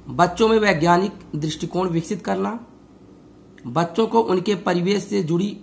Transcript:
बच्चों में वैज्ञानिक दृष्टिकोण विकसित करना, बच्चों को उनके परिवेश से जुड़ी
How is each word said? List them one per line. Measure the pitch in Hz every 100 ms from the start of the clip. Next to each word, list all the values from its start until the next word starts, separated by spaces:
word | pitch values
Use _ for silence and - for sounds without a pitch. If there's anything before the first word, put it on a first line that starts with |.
| -
बच्चों | 127 175 175 220
में | 220
वैज्ञानिक | 208 170 170 175 202 - - 151
दृष्टिकोण | 156 - 170 175 185
विकसित | 165 - 202 -
करना, | 190 202 233 - - - - - - - - - - 113
बच्चों | 139 170 - 220
को | 226
उनके | 226 185 180 190
परिवेश | - 175 175 202
से | 190 202
जुड़ी | 156 170 202 -